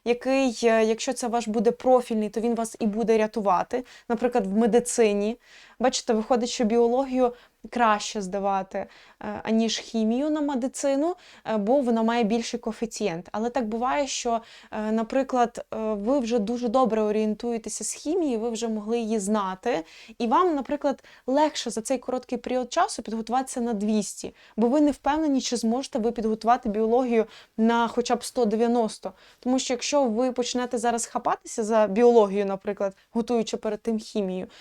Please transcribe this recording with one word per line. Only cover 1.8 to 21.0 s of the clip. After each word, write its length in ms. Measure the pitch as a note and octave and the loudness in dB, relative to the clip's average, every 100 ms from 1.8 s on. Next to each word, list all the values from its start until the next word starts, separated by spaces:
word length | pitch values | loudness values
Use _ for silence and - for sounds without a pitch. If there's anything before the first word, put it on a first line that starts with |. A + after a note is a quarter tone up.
| B3+ B3+ B3 A3 G#3 | 4 4 4 -2 -2
то 120 | A3 | -2
він 140 | A#3+ A#3 | -2 -2
вас 200 | A3+ - | -4 -4
і 80 | A3 | -2
буде 300 | G#3+ A3 A3 | 0 2 2
рятувати, 680 | G#3+ A3+ G3 F3 - B3+ - - - | 2 0 0 0 0 -6 -6 -12 -6
наприклад, 380 | A3+ A#3+ - F#3+ | -2 0 0 0
в 100 | G#3 | 2
медицині. 800 | A#3 A#3+ A#3+ - G#3+ G3+ G#3 B3 _ - - - | 4 4 2 2 2 2 -2 -4 _ -20 -18 -2
Бачите, 340 | B3+ - - | 0 0 0
виходить, 360 | A3 A3 B3 A#3+ | 0 2 0 0
що 140 | - | 0
біологію 720 | G#3+ A#3 A#3 B3 C4+ B3+ B3 B3 - _ - | 2 4 4 2 0 2 0 0 -16 _ -8
краще 520 | A#3 A3+ G3+ - A3 | 2 2 2 -2 -6
здавати, 560 | F#3 G3+ G3 G3 F#3+ G3 | -6 -4 -2 -2 -4 -8
е, 640 | G#3 - - - G#3+ G#3 | -10 -14 -20 -12 -10 -6
аніж 340 | - A3 A3+ - | 0 2 2 -2
хімію 520 | - A3+ A3 A#3+ D4+ | -4 -2 0 0 0
на 120 | D4+ | 0
медицину, 760 | D4 C4+ B3+ - C#4 C4+ E4 F4+ - - - | -2 -2 -4 -2 0 0 0 -4 -12 -12 -4
е, 120 | A3 | -2
бо 240 | G3+ C#4+ | 2 2
вона 220 | B3 A3+ | 2 2
має 200 | A3+ A#3+ | 2 2
більший 360 | G#3 A#3 - A#3 | 2 0 -2 -6
коефіцієнт. 720 | A3+ G#3 A3 - G3+ E3 - | -6 -6 -8 -4 -4 -4 -8
Але 180 | G#3+ A#3+ | -6 -2
так 180 | C4+ G#3+ | -2 -2
буває, 400 | A3+ B3 D4 C4+ | -2 -2 -2 -2
що, 340 | - A#3+ A3+ - - - | -4 -2 -2 -4 -20 -12
е, 200 | G#3+ G#3+ | -6 -2
наприклад, 760 | A3 A3 C4 C4+ B3 A#3 - - | -2 0 -2 0 2 0 -2 -10
е, 40 | A3 | -6
ви 420 | A3 G#3 G#3 C#4+ | -4 -2 0 0
вже 200 | A3+ A#3+ | 2 0
дуже 280 | G3 A#3+ A#3+ | 0 -2 0
добре 340 | B3+ B3 A3 | 2 2 2
орієнтуєтеся 800 | G#3+ G#3+ G#3+ G#3+ A#3+ A#3 A3 - | 0 0 0 -2 -4 -6 -6 -8
з 100 | A3 | -8
хімією, 460 | - D4 F4+ D4+ A3 | -6 -2 0 0 -2
ви 100 | A#3 | -4
вже 180 | A3 A3+ | -4 -4
могли 320 | G#3+ G#3 A#3+ | -4 -2 -2
її 200 | A3 A3+ | 0 -2
знати, 640 | G3 G#3+ F#3+ F#3 A#3+ D4+ - - - - | 0 0 -2 -4 -2 -2 -4 -16 -18 -6
і 100 | A#3 | 0
вам, 280 | C#4+ F#4 C#4+ | 4 4 0
наприклад, 480 | - D4 C#4+ C4 | -2 -2 -2 -4